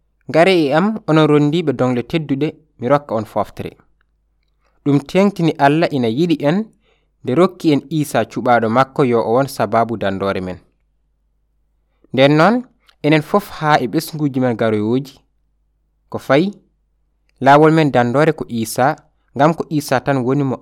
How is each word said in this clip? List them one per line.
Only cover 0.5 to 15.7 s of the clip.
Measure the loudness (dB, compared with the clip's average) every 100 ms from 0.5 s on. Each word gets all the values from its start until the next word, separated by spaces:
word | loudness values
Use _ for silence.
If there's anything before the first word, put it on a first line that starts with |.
| 4
e | 2
am, | 0 0 -4 0
onon | 2 4
rondiiɓe | 2 2 -2 -2
dongle | -2 -2 -2
tedduɗe, | -4 -6 -4 -4 -4 -8 _ -8
mi | -2
rokka | -2 -2
on | -8
foftere." | -6 -6 -6 -8 -14 -16 _ _ _ _ _ _ _ _ _ _
Ɗum | -2 -2
tengtini | 0 0 0 0 -2 2
Allah | 0 2 0
ina | -2 -2
yiɗi | 0 -2 0 0
en, | -2 -4 _ _ _ _ _
nde | -4
rokki | 0 0 0 0
en | 0 -2
Iisa | -6 -2 -2
cuɓaaɗo | -4 -4 0 2 2
makko | 0 0 0
yo | 0 0
o | 0
won | 0 -2
sababu | -4 -2 0 -2 -4
dandoore | -6 -4 -4 -4
men. | -8 -12 _ _ _ _ _ _ _ _ _ _ _ _ _ _ _
Nden | 2 4 6
noon, | 4 2 -4 _ _ _
enen | 0 0
fof | 0 -2 -4
haa | -6 0 0
e | 0
ɓesnguuji | -4 -6 -6 -4 -2
men | -2 0
garoyooji, | 0 0 0 -2 -4 -18 _ _ _ _ _